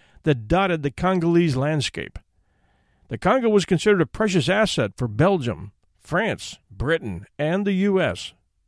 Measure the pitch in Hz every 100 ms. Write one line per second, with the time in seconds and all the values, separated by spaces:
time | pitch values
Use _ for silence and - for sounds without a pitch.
0 | _ _ - 135 110 170 196 170 143 -
1 | 180 190 165 170 170 131 143 156 127 -
2 | 73 - - _ _ _ _ _ _ _
3 | _ 110 175 254 233 208 175 180 214 208
4 | 151 - 220 185 131 190 220 - 107 -
5 | 123 104 165 190 123 82 101 - _ _
6 | - 170 220 104 - - _ 98 120 165
7 | 120 87 104 - 151 180 208 190 202 190
8 | 147 90 - - _ _